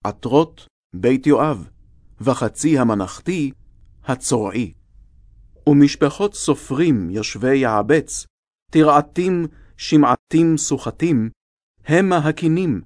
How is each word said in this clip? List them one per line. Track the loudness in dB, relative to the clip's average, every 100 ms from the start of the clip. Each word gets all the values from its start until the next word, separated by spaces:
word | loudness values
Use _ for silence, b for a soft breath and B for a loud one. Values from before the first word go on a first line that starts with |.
עטרות, | -8 -8 0 0 0 -8 -20 _ _ -4
בית | 0 0 2
יואב, | 2 0 -4 -10 _ _ _ _ _
וחצי | -4 -2 -4 -4 0 2
המנחתי, | 0 -2 -6 -8 -8 -6 -6 -10 -20 _ -20 _
הצורעי. | -8 -8 -4 -4 -4 -6 -8 -12 _ -20 _ _ -20 _ -20 _ 2
ומשפחות | 4 4 2 -2 0 -6 -4
סופרים, | -4 -4 -4 -2 0 0 -2
יושבי | -6 -8 -4 0 0
יעבץ, | 2 0 2 0 0 -14 -16 _ _ _ _
תרעתים, | 2 4 4 0 -4 -2 -2 -4 b b _
שמעתים, | 0 4 4 0 _ 2 2 2
סוחתים, | -2 -6 -6 -4 -2 0 -2 _ _ _ _ _ 0
המה | 0 2 0
הקינים | 0 -2 -2 0 -2 -6